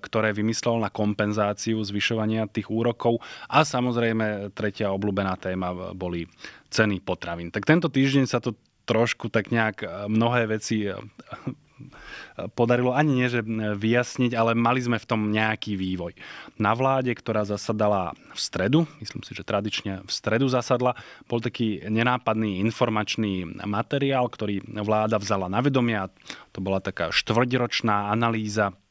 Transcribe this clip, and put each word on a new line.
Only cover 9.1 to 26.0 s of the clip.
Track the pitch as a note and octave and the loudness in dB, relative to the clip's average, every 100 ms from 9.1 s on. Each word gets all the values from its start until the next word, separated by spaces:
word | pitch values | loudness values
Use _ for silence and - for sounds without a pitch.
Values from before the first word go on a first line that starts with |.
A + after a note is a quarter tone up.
| - A2+ | 0 -2
tak | A2+ G2 | -2 0
nejak, | A#2+ A2 G#2 | 0 0 -2
e, | G2+ F2 G#2 | -10 -8 0
mnohé | A2 A#2 B2 A2+ | 2 4 2 0
veci, | A2 - A2 | -2 -2 -2
e, | G2+ F#2+ G#2 - - - - - _ _ A#2+ - - - - - G2+ - | -2 -6 -12 -18 -18 -12 -12 -12 _ _ -20 -20 -18 -18 -16 -12 -8 2
podarilo | A#2 B2 B2 | 4 4 4
ani | B2+ D3+ | 4 4
nie, | B2+ B2+ | 4 2
že, | A#2+ | 0
e, | A2 A2 G#2+ G2+ | -2 -2 -2 0
vyjasniť, | A2 A#2+ B2 - B2 A#2 | 2 2 0 0 0 4
ale | A2+ A#2 | 2 4
mali | A#2 B2+ | 4 2
sme | A#2+ A2+ | 2 -2
v | - | 0
tom | A2+ G#2+ | 0 2
nejaký | G#2+ A2 A2 - G2 | 2 2 0 -4 -4
vývoj. | F#2 F#2 F2 - - - - _ | -2 -2 -6 -10 -18 -16 -18 _
Na | G#2 A#2 | 2 4
vláde, | C3+ C3+ B2+ | 2 2 0
ktorá | A2+ - G#2+ | -4 -2 -2
zasadala | G#2 G#2 - G#2+ G#2+ G2+ F2 - - | 0 -4 -4 0 2 2 0 -8 -14
v | - | -8
stredu, | - - F#2+ D3+ D#3+ - | -6 -2 2 4 2 -4
myslím | G#2 G#2 | -14 -12
si, | - | -12
že | - F#2 | -14 -2
tradične | G#2 G#2 - G#2 F#2+ | -2 -2 -6 -6 -8
v | F#2+ | -8
stredu | - - A2 C3+ | -6 0 2 2
zasadla, | B2 - B2 B2 A#2+ - - - | 0 2 2 2 -2 -10 -20 -4
bol | A#2+ | -4
taký | A#2 - A2+ G2 G2+ | -4 -2 -2 -2 -2
nenápadný | A2 A#2+ B2 - A2 A2 F#2 | 2 2 2 0 0 0 0
informačný | A2 - A#2 G#2+ G#2 - G#2+ F#2 E2+ F#2 | 0 2 0 2 -2 -2 -2 -2 -6 -8
materiál, | G2+ G#2 A#2 C#3 C#3 C3+ B2 | -4 -2 -2 0 0 2 0
ktorý | - G#2 G2 - G#2 | -2 -4 -4 -6 -6
vláda | G#2 G#2+ A2 G#2+ | 0 2 4 0
vzala | G2+ G2+ F#2 | 0 0 0
na | G2+ | 2
vedomie | C#3 C3 A#2+ | 2 4 2
a | G#2+ | 0